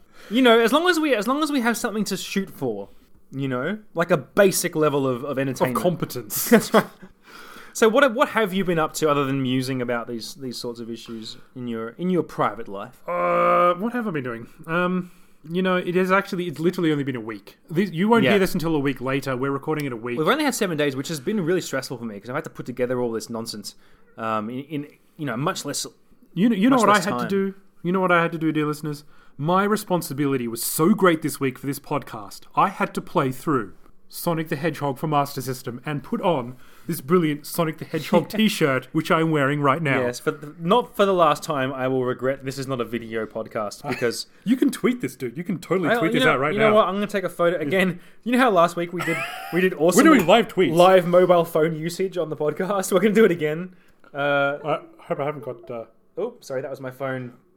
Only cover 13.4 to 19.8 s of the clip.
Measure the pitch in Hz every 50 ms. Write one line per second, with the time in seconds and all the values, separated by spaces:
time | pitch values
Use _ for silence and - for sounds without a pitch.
13.4 | 175 175 175 175 175 175 175 170 208 233 233 247 220 214 160 147 123 127 117 113
14.4 | 117 - - - - 165 165 180 180 180 185 180 180 180 - - - _ - _
15.4 | - 156 170 185 185 185 180 180 - 180 170 185 185 185 190 196 190 - 202 170
16.4 | 180 175 135 151 165 180 180 190 170 156 151 143 135 131 123 117 107 113 110 101
17.4 | - - - _ _ - 165 175 202 180 156 156 196 220 233 226 - 208 202 196
18.4 | 190 - - 170 151 165 160 147 135 143 135 - 123 131 135 139 - 135 131 123
19.4 | 135 139 139 131 - 151 156 151